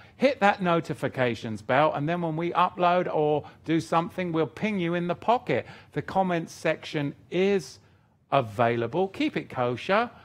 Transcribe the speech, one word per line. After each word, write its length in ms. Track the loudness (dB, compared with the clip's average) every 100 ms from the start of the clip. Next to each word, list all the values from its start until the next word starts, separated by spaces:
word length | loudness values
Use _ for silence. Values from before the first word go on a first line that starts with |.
| -20 0
Hit 220 | 0 4
that 240 | 2 2
notifications 1000 | 2 0 0 -4 -4 0 0 0 -6 -8
bell, 300 | 0 4 4
and 140 | 2 -2
then 120 | -2
when 160 | -2 -4
we 160 | -2
upload 600 | 2 0 4 2 4 2
or 320 | 0 2 0 -2 -14
do 160 | -2 -2
something, 500 | 2 0 0 -4 -4
we'll 160 | -2 -2
ping 320 | -2 -4 -2
you 160 | -2
in 140 | -2 -2
the 80 | -4
pocket. 500 | 0 0 2 -2 -2 -14 -10
The 80 | -8
comments 500 | -4 0 0 0 -4
section 640 | -6 -4 -4 -4 -4 -4 -6 -6
is 520 | 0 2 0 -2 -18 _ _ _ _ 0
available. 760 | 0 0 2 2 2 -2 0 -2
Keep 280 | -2 -2 -2
it 120 | -6
kosher, 640 | -4 -2 -2 0 0 0 -8